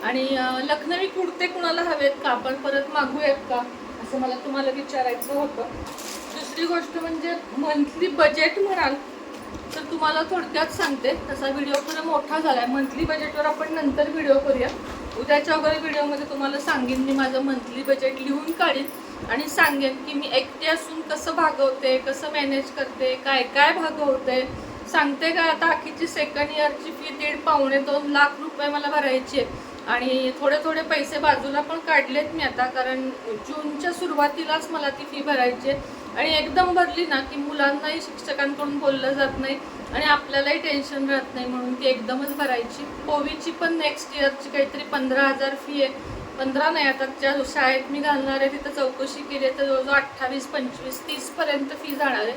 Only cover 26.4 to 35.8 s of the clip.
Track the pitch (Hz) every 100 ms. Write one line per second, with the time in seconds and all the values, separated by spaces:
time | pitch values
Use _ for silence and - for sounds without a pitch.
26.4 | 294 302 294 269 - - 302 277 302 285
27.4 | - 294 269 277 269 285 285 285 294 311
28.4 | 311 - 285 294 294 302 277 262 262 277
29.4 | - - - - - 240 254 262 254 254
30.4 | 277 294 311 320 320 311 277 302 294 262
31.4 | 277 277 294 330 330 302 262 269 294 330
32.4 | 277 247 254 254 254 262 262 262 226 220
33.4 | - 302 302 294 349 339 359 294 294 294
34.4 | 311 311 311 320 285 277 294 285 277 277
35.4 | 247 240 262 277